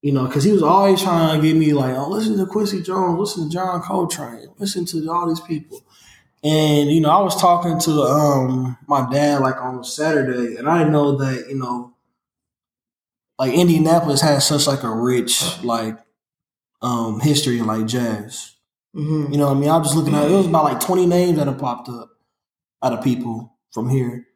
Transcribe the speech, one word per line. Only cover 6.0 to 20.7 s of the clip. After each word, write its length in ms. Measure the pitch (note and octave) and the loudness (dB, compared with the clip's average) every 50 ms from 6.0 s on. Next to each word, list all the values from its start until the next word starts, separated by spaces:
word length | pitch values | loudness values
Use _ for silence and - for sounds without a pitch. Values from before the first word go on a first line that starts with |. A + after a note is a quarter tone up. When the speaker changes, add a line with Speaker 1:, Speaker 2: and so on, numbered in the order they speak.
| - - - _ _ _ _ _ - | -20 -20 -20 _ _ _ _ _ -2
Speaker 1:
And, 480 | D3+ D#3 D#3 D#3 D3+ D3+ D3 D3 C#3+ | 0 2 2 4 4 4 4 4 4
you 100 | D3+ E3 | 4 4
know, 100 | D#3 D3+ | 4 6
I 100 | D#3+ F#3+ G3+ | 4 4 4
was 180 | F#3 - - | 2 0 2
talking 380 | - F3+ F3 F3 F3 F3 E3 - | 4 4 4 4 2 -2 -2 0
to, 220 | - E3+ D#3 D3+ C#3 | 0 0 2 2 2
um, 760 | B2 C3+ D3+ D3+ D3 C#3+ C3+ C3 B2+ B2+ B2+ B2+ B2+ B2 - - - | 2 2 2 4 4 4 2 2 0 -2 -2 -2 -4 -6 -10 -4 -2
my 200 | C#3+ C#3 C3 A#2+ C3 | 0 0 0 0 0
dad, 280 | C#3+ D3 D3 C#3+ C#3 C3 | 2 2 2 2 2 0
like, 140 | C3 B2+ - B2+ | 0 -2 -4 -8
on 200 | B2+ B2+ B2+ A#2+ | -10 -10 -10 -10
Saturday, 720 | - - - D3+ D#3 D#3 D3 C3 B2+ B2+ B2 A#2+ A2+ G#2+ | -12 -8 -4 -2 0 0 0 0 0 -2 -2 -4 -4 -6
and 120 | - A#2+ D3 | -6 -2 0
I 100 | E3+ E3+ | 2 2
didn't 140 | D#3+ D3 D3+ | 4 4 4
know 240 | D3 D3 C#3+ C#3 | 2 2 2 0
that, 320 | C3+ C3+ C3 C3 B2 - - | 0 -2 -4 -4 -6 -8 -8
you 80 | C#3 | -8
know, 380 | C3+ B2+ B2 B2 A#2+ B2 B2 _ _ _ _ _ _ _ _ _ _ _ _ _ _ _ _ _ _ _ _ _ _ _ _ _ _ _ _ _ _ | -8 -6 -6 -8 -8 -8 -12 _ _ _ _ _ _ _ _ _ _ _ _ _ _ _ _ _ _ _ _ _ _ _ _ _ _ _ _ _ _
like, 140 | C3 C3 B2 | -2 0 2
Indianapolis 680 | D#3 F3+ F3 E3+ E3 D#3+ D#3+ E3 E3+ - - C#3+ C3+ - | 4 4 4 4 4 4 4 4 2 2 2 0 0 2
has 220 | D#3 D3 C#3 C#3 | 2 2 2 2
such, 200 | - D3+ C#3+ C#3 | 0 0 0 0
like, 160 | C#3+ C#3 C3+ - | 0 -2 -2 -4
a 80 | A#2 A2 | -6 -4
rich, 680 | A2 A2+ B2 B2+ B2 G#2+ - - - - F3 - - - | -2 -2 0 0 0 0 0 -2 -2 -2 -4 -6 -6 -4
like, 360 | A#2+ A#2 A#2 A2 A2 A2 - _ _ _ _ _ _ _ _ _ _ _ _ _ _ _ _ - | -4 -4 -2 -4 -6 -8 -10 _ _ _ _ _ _ _ _ _ _ _ _ _ _ _ _ -6
um, 380 | B2 A#2+ A#2 A#2 A2 G#2+ G#2+ | -4 -2 -2 -2 -4 -4 -2
history 380 | B2+ D3+ D3 C#3 - C3 B2 A#2+ | 0 2 2 2 0 0 -2 -2
in, 60 | A#2 | -2
like, 200 | A2 A2 A2 A2 | -2 -2 -2 -2
jazz. 680 | A2 A#2 B2+ B2 A#2 A#2 G#2 G#2 A#2 - - - - _ _ _ _ _ _ _ _ _ | -2 -2 -2 -2 -2 -4 -6 -8 -12 -14 -16 -16 -18 _ _ _ _ _ _ _ _ _
Speaker 2:
Mm-hmm. 380 | E3+ D3 D3+ D#3 D#3 D3 C#3+ C#3+ | -8 -4 -2 -2 -2 -2 -2 0
Speaker 1:
You 60 | D3 | 0
know 80 | C#3+ C#3 | 2 2
what 80 | C#3 | 2
I 40 | C#3 | 2
mean? 100 | C#3+ C#3+ | 2 2
I 60 | D#3+ E3 | 2 2
was 100 | D#3+ D3 | 2 0
just 80 | C#3 | 0
looking 180 | D#3+ D#3+ D#3+ D3 | 0 0 0 0
at, 140 | D3 D3 D3 | 0 2 2
it 40 | F3+ | 2
was 120 | G3 G3 | 2 2
about, 180 | E3+ E3 E3 D#3 | 2 2 2 2
like, 160 | D3 | 2